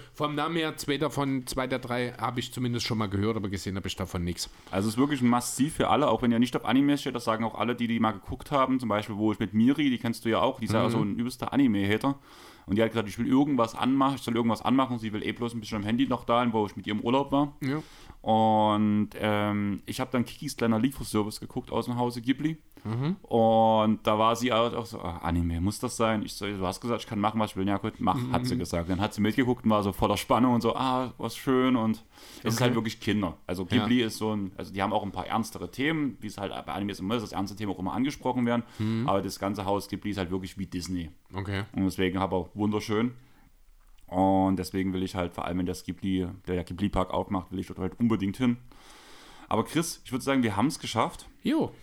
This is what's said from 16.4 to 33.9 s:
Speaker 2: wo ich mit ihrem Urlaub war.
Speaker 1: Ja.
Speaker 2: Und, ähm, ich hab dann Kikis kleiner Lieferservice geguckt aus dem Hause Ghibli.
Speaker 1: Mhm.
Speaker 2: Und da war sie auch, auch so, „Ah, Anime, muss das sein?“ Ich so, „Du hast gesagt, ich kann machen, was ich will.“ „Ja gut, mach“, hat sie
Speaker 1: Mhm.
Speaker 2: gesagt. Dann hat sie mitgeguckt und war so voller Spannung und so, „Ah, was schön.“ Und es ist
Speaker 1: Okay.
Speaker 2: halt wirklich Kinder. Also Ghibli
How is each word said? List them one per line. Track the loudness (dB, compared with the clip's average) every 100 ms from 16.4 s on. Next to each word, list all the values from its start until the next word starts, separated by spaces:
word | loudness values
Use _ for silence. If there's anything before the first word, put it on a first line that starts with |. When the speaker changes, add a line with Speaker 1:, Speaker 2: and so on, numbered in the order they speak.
| 2
Speaker 2:
wo | 2 0
ich | -4
mit | -4
ihrem | -2
Urlaub | 2 0 2
war. | 2 0 -2
Speaker 1:
Ja. | -4 -4 -8 -18 -20 -8
Speaker 2:
Und, | 0 4 4 4 4 4 4 2 0 -2
ähm, | 0 2 0 0 -2 -4 -6
ich | -6
hab | -2
dann | 0 -2
Kikis | -4 -8 0
kleiner | 2 4
Lieferservice | 2 -2 -2 0 0 -4
geguckt | -10 -10 -4
aus | -4 -2
dem | -2
Hause | -2 -2
Ghibli. | -2 0 -2 -4 -12 -12
Speaker 1:
Mhm. | -6 -2 -2 -4
Speaker 2:
Und | 0 4 6 6 6 6 4 2 2
da | 4
war | 4 2
sie | 2
auch, | 2 2
auch | 0 -6
so, | -8
„Ah, | -8 -6
Anime, | -2 0 0 0
muss | -2 -2
das | -4 0
sein?“ | 2 2
Ich | -2
so, | -6 -6
„Du | -2 -2
hast | -2
gesagt, | -4 -4
ich | -4
kann | -2
machen, | 0 0
was | -2
ich | -2
will.“ | -2
„Ja | 0
gut, | -4 -2
mach“, | 0 0 0
hat | -2 0
sie | -2
Speaker 1:
Mhm. |
Speaker 2:
gesagt. | -2 -2 -2
Dann | 0
hat | -2
sie | 0
mitgeguckt | 0 2 0 2
und | 2
war | 4
so | 2
voller | 2 2 2
Spannung | 2 4 4 4
und |
so, | 2 0
„Ah, | 0 0 -2 -6
was | -8 -4
schön.“ | 2 4 4 2
Und | 2 -2 -6 -20 -20 -8
es | -2
ist | 2
Speaker 1:
Okay. | 2
Speaker 2:
halt | 2
wirklich | -2 -4
Kinder. | 0 0 0 -4 -8
Also | -6 0
Ghibli | 2 4